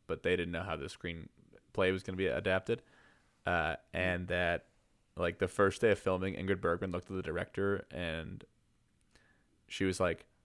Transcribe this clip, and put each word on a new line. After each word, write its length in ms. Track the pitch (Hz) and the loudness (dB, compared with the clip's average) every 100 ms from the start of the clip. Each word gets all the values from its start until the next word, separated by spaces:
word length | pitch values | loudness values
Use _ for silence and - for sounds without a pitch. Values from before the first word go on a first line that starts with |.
| - | -8
but 160 | 82 | -4
they 120 | 87 90 | 0 2
didn't 160 | 85 | 0
know 120 | 85 | -4
how 120 | 95 80 | -4 -6
the 100 | 69 | -6
screenplay 1080 | - 87 82 - - - - _ - 92 | -8 -10 -10 -14 -20 -20 -20 _ 2 2
was 120 | 95 | 2
gonna 140 | - 92 | -2 0
be 100 | 95 | 0
adapted. 540 | 65 98 92 - 117 - - - _ _ _ - | 2 2 0 0 -4 -4 -20 -20 _ _ _ -2
Uh, 280 | 87 80 78 - | 0 0 -2 -6
and 340 | 87 90 90 90 | -2 0 0 -2
that, 380 | 87 87 85 - _ _ _ _ - | 0 2 0 -4 _ _ _ _ -2
like, 240 | 87 87 | -2 0
the 80 | 92 | -2
first 340 | - 98 - | 4 2 6
day 80 | 113 | 4
of 60 | 98 | 4
filming, 360 | - 92 95 92 | 2 0 0 -2
Ingrid 260 | 95 95 | 0 0
Bergman 300 | 90 85 92 | 0 0 -2
looked 180 | 90 - | -4 -4
at 60 | 95 | -6
the 80 | |
director 640 | 82 82 - - 98 101 - | -4 -4 -4 -2 0 0 -2
and 540 | - 85 80 80 92 - _ _ _ _ _ _ - _ _ _ _ _ | -6 -4 -4 -8 -12 -16 _ _ _ _ _ _ -20 _ _ _ _ _
she 180 | - 95 | -2 0
was 140 | 90 | 2
like, 260 | 90 85 - _ | 0 0 -8 _